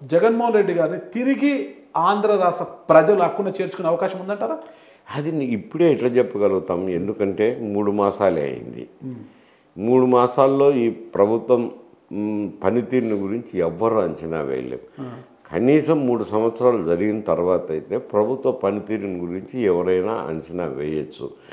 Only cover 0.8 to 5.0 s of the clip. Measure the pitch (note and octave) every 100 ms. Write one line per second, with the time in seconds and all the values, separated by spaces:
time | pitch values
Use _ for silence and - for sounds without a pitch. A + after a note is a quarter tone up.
0.8 | D#3 F3 - A3+ C4+ C4+ C#4+ C4+ - -
1.8 | - D#3 E3+ G#3 G#3+ G#3 F3+ - E3+ -
2.8 | - E3 D#3+ G3 E3+ - F#3+ - F#3 -
3.8 | E3+ E3+ F#3+ F#3 F#3 G3+ - D#4+ - -
4.8 | - _